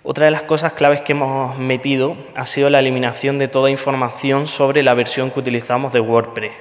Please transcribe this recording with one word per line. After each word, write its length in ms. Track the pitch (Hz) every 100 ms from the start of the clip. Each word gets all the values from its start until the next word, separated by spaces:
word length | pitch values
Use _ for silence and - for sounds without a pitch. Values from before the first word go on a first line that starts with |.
Otra 240 | - 139 151
de 60 |
las 100 | 151
cosas 320 | - 156 160
claves 280 | - 143 143
que 100 | -
hemos 480 | 147 135 135 131 131
metido 580 | 131 127 143 135 135 - -
ha 140 | - 127
sido 240 | - 139
la 80 | 143
eliminación 580 | 135 127 123 113 139 139
de 100 | 135
toda 220 | 131 135
información 800 | 135 - 135 123 - 139 139 151
sobre 340 | - 135 147
la 140 | 131 123
versión 340 | 120 - 131
que 100 | 135
utilizamos 540 | 127 120 113 127 135
de 60 | 123
WordPress. 540 | 110 117 113 120 107 -